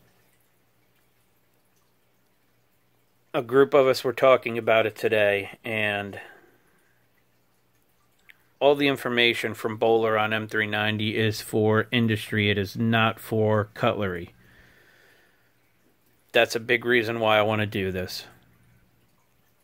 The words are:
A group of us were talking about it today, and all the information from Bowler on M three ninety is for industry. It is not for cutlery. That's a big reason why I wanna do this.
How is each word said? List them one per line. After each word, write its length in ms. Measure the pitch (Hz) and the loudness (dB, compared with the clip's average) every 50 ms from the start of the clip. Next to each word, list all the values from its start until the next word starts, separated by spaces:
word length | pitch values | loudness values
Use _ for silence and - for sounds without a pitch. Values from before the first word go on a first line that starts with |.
| _ _ _ _ _ _ _ _ _ _ _ _ _ _ _ _ _ _ _ _ _ _ _ _ _ _ _ _ _ _ _ _ _ _ _ _ _ _ _ _ _ _ _ _ _ _ _ _ _ _ _ _ _ _ _ _ _ _ _ _ _ _ _ _ _ _ - | _ _ _ _ _ _ _ _ _ _ _ _ _ _ _ _ _ _ _ _ _ _ _ _ _ _ _ _ _ _ _ _ _ _ _ _ _ _ _ _ _ _ _ _ _ _ _ _ _ _ _ _ _ _ _ _ _ _ _ _ _ _ _ _ _ _ -6
A 80 | 151 | -6
group 320 | 123 117 123 139 139 135 - | -4 2 4 4 4 6 6
of 140 | 143 131 131 | 4 4 4
us 160 | 123 - - | 2 0 -2
were 80 | 131 | -4
talking 460 | 117 - 147 135 127 123 - 120 113 117 | -2 2 4 6 6 4 4 -2 -6 -4
about 280 | 110 113 110 113 110 | 0 2 2 4 2
it 120 | 107 - - | 0 -2 -4
today, 600 | - 110 110 107 104 101 101 101 98 - - - - | -2 0 2 2 4 2 2 0 -2 -6 -12 -14 -10
and 560 | 120 110 107 107 104 101 101 101 98 95 - - - - - - _ _ _ _ _ _ _ _ _ _ _ _ _ _ _ _ _ _ _ _ _ _ _ _ _ _ _ _ _ _ _ _ _ _ _ _ - - _ _ _ _ _ | -6 -4 -2 -2 -2 -2 -4 -6 -8 -12 -14 -18 -20 -20 -20 -20 _ _ _ _ _ _ _ _ _ _ _ _ _ _ _ _ _ _ _ _ _ _ _ _ _ _ _ _ _ _ _ _ _ _ _ _ -20 -20 _ _ _ _ _
all 160 | 135 143 147 | 2 2 4
the 140 | 143 143 139 | 4 2 0
information 640 | 135 120 - 127 120 120 120 120 110 - - 113 107 | 0 0 -4 -2 0 2 2 2 2 0 -4 -6 -6
from 240 | - - 117 110 110 | -6 -6 -6 -4 0
Bowler 400 | 120 113 113 113 113 110 107 107 | 2 2 4 4 2 2 0 0
on 160 | 107 107 110 | 0 0 -2
M 120 | 110 110 107 | -4 -6 -4
three 180 | - 107 107 104 | -4 -4 -4 -2
ninety 480 | 107 107 107 107 107 107 107 110 104 | -2 -2 -2 -2 -2 -2 -4 -4 -2
is 240 | 110 110 107 104 - | -2 -2 -2 -2 -6
for 480 | - - - 113 107 110 107 110 107 - | -8 -6 -2 0 0 2 2 0 0 0
industry. 600 | - 120 117 113 110 107 - - - 107 104 104 | 0 0 0 0 0 -2 -4 -4 -2 0 0 0
It 80 | 101 101 | 0 0
is 180 | 98 92 - | -4 -4 -6
not 420 | 117 117 113 117 113 110 113 - - | -4 -2 0 0 2 0 0 -2 -6
for 520 | - - 113 110 107 107 107 107 101 - - | -8 -6 -4 -2 0 0 0 0 -2 -4 -6
cutlery. 600 | - - 117 104 101 104 95 90 87 87 - - _ _ _ _ - _ _ _ _ _ _ _ _ _ _ _ _ _ _ _ _ _ _ _ _ _ _ _ _ _ _ _ _ _ _ _ _ _ _ - | -4 -2 -2 -2 -2 -4 -6 -6 -8 -12 -14 -18 _ _ _ _ -20 _ _ _ _ _ _ _ _ _ _ _ _ _ _ _ _ _ _ _ _ _ _ _ _ _ _ _ _ _ _ _ _ _ _ 0
That's 220 | 120 117 - - | 0 0 2 0
a 60 | 117 | -4
big 240 | 113 117 120 113 113 | -4 -2 -2 -2 0
reason 340 | 120 123 120 107 110 117 117 | 0 0 0 0 -2 -4 -2
why 180 | 113 107 110 107 | 0 2 2 2
I 40 | |
wanna 240 | 104 107 110 107 107 | 2 2 0 -2 -2
do 260 | 101 107 104 95 95 | -4 -4 -4 -4 -4
this. 320 | 87 92 92 - - - - - - _ _ _ _ _ _ _ _ _ _ _ _ _ _ _ _ _ _ _ _ _ _ _ _ _ | -4 -6 -8 -8 -10 -14 -16 -18 -20 _ _ _ _ _ _ _ _ _ _ _ _ _ _ _ _ _ _ _ _ _ _ _ _ _